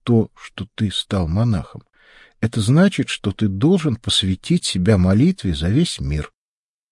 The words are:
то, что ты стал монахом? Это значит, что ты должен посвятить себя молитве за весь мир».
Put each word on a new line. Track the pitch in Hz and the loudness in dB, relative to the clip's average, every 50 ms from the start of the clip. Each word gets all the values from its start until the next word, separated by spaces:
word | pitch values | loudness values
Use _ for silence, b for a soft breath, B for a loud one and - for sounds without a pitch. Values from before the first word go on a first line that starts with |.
| _ | _
то, | - 117 113 - - _ | 2 2 2 2 0 _
что | _ - - - - 95 - _ | _ -20 -18 -14 -14 -14 -12 _
ты | - 113 98 | -4 -4 -4
стал | - - - - 104 95 87 78 | -4 -6 -6 -4 -4 -2 -2 0
монахом? | 85 104 117 120 107 85 - - - - - b b b b b b b b b b b | 0 0 0 0 0 -2 -4 -8 -14 -20 -20 b b b b b b b b b b b
Это | - 113 - 117 | -6 -4 -2 -2
значит, | 101 104 139 165 190 202 - - 131 - | 0 2 4 4 4 4 2 0 -4 -4
что | - - - 101 | -6 -6 -4 -6
ты | 98 - 113 | -2 -2 -2
должен | 104 95 95 120 160 196 180 156 151 110 | -2 0 0 2 2 2 2 0 -2 -4
посвятить | - - 104 - - - 95 95 - - - 170 175 - | -4 -4 -4 -2 -2 0 0 -2 -2 -2 -2 -2 0 0
себя | - - 92 87 110 110 92 | -2 -2 0 2 2 4 4
молитве | 90 95 98 107 135 180 185 - - 95 80 | 4 4 4 4 4 2 0 0 -4 -4 -4
за | 69 78 87 | -2 -2 0
весь | 107 147 175 - - - | 0 0 0 0 -4 -6
мир». | 69 69 73 76 - - _ _ _ _ _ _ _ _ _ _ _ _ | -6 -6 -4 -6 -6 -8 _ _ _ _ _ _ _ _ _ _ _ _